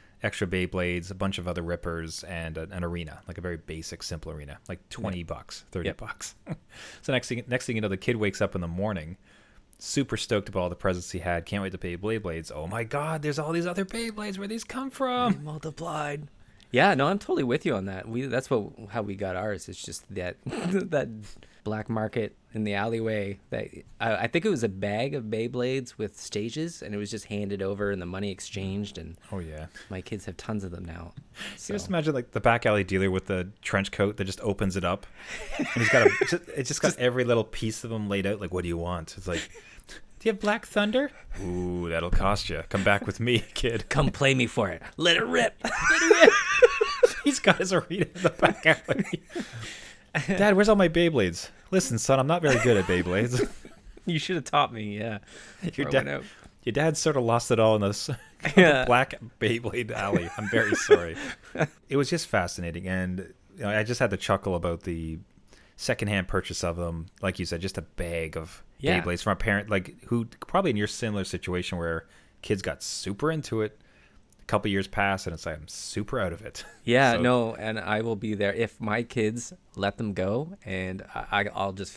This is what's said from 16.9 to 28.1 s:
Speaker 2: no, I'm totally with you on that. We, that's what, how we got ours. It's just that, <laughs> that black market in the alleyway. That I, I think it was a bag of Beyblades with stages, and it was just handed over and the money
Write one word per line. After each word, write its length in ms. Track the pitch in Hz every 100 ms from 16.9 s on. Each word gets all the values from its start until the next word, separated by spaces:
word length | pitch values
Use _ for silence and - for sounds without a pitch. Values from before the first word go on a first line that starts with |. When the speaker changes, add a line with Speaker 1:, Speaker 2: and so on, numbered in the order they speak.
Speaker 2:
no, 120 | 147 143
I'm 100 | 202
totally 260 | - 359
with 200 | 127 147 165
you 80 | 107
on 80 |
that. 240 | 95 95 110
We, 140 | 117 135
that's 220 | 120 -
what, 220 | 120 92 - 101
how 140 | 113
we 120 | 101 98
got 200 | 95 92
ours. 320 | 107 95 -
It's 120 | 95
just 200 | - - -
that, 220 | 95 90 -
<laughs> 60 | -
that 640 | - 175 190 - 147 120 110 104 - - -
black 260 | 107 107 110
market 460 | 113 110 120 104 - _
in 100 | 110
the 100 | 104
alleyway. 640 | 101 110 117 113 107 98 98 -
That 180 | 117 104 - - -
I, 160 | 113 101
I 100 | 117
think 180 | 170
it 40 | 214
was 140 | 147
a 40 | 113
bag 460 | 95 101 107 135
of 100 | 147
Beyblades 720 | 110 110 120 123 123 135 123 -
with 220 | 104 -
stages, 640 | - 104 113 147 170 -
and 100 | -
it 40 | 104
was 120 | 104
just 160 | 110 -
handed 360 | 104 101 98
over 300 | 95 101 101
and 100 | 95
the 40 |
money 240 | 87